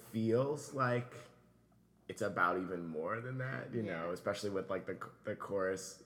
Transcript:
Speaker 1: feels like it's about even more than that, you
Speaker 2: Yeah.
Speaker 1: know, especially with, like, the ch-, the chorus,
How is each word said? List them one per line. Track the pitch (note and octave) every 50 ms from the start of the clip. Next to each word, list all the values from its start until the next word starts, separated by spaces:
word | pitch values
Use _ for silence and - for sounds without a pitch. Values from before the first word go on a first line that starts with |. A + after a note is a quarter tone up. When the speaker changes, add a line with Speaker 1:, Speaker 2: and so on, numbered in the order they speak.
| - -
Speaker 1:
feels | - A2+ A2 A2 A2 B2 C3+ C#3 D3+ D3 - - -
like | C3 B2+ B2 A#2+ B2 A#2+ - - - - - - - - - - _ _ _ _ _ _ _ _ _ _
it's | - F#2+ -
about | G#2+ G2+ F2 F#2+ F2+ F2 F2+ F#2
even | F#2 F2 F#2 F2 E2+
more | E2+ D#2 D2+ D#2+ F2+ A2 A#2
than | A#2+ B2+ C3 B2+
that, | B2+ C3 C3 B2 - C3+ C#3
you | A#2
Speaker 2:
Yeah. | G#2+ G2 F2 E2
Speaker 1:
know, | E2+ F2
especially | F2+ F2+ - G#2 G2+ - G#2 G2+
with, | G2 F#2+ F2 -
like, | F#2+ F#2 F2+
the | - F#2
ch-, | - - - - - -
the | G#2+ G#2
chorus, | - - - G2 G2 F#2+ F#2+ F#2+ F#2 - - - - -